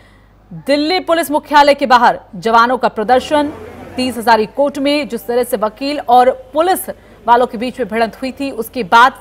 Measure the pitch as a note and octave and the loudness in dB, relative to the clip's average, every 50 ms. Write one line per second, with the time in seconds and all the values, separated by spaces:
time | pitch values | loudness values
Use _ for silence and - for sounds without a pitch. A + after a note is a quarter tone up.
0 | _ _ _ _ _ _ _ _ _ - F#3 D#3+ D3+ - C#4 D4 D4 D#4 F#4 F#4 | _ _ _ _ _ _ _ _ _ -20 -20 -8 -4 -2 -2 0 0 0 -2 -2
1 | - - E4 E4 D#4+ - C#4+ D4+ - - C#4+ D4 C#4+ D4 C#4 C#4+ C#4+ A3+ B3+ A#3 | -2 -2 -2 -2 -2 -2 -4 -4 -2 2 4 4 4 4 2 0 2 2 4 4
2 | A#3+ G#3+ F3 - - _ - F3+ D#3+ A3+ A3+ A#3 A#3 B3 C4 A#3 - G#3+ - A3+ | 4 2 0 -2 -6 _ -12 -6 -2 2 4 4 4 2 0 0 -2 -4 -4 -2
3 | G#3+ G3 B3+ B3+ B3+ - D#4 D4 D4 D4 - - - - - - - - - - | 0 2 2 0 0 0 0 0 -2 -2 -6 -12 -16 -18 -18 -18 -18 -12 -8 -6
4 | B3+ B3+ A#3 A#3+ G#3+ A#3+ A3+ A3 A3 G#3 - - C#4+ C#4+ C#4+ D4+ C4+ C#4+ C#4+ D4+ | -6 -4 -6 -2 0 2 2 2 2 -2 -2 -2 -2 -2 -2 -2 -2 -2 -2 -2
5 | C#4+ G#3 A#3+ A3+ - - A#3+ B3 A#3+ A#3+ G#3+ G3+ G#3 G#3+ G#3+ - C4+ C#4 D4 C#4+ | -2 -4 -8 -8 -6 -4 -2 -2 -2 -2 -4 -4 -4 -4 -6 -6 -8 -6 -6 -4
6 | - - A#3+ B3 B3 B3+ - - - - - D4+ E4 F#4 F#4 - - - - - | 0 2 4 4 4 4 0 -2 -6 -6 -2 0 0 0 0 -2 -4 -10 -14 -16
7 | - - - - - - A#3 A#3+ B3 A#3+ - G#3 A#3+ B3+ - - A#3+ F#3 G#3+ A3+ | -18 -20 -20 -6 0 2 2 2 2 0 -4 -6 -8 -6 -6 -6 -6 -4 -2 -2
8 | A#3 G#3+ - - C4 C4 B3+ - C#4 C#4 - - A#3 - - B3+ A3+ E3+ A#3 A#3 | -2 -4 -4 -8 -10 -10 -8 -8 -8 -8 -8 -8 -10 -8 -8 -8 -2 4 4 6
9 | A#3+ C4+ C4 - | 6 4 2 -2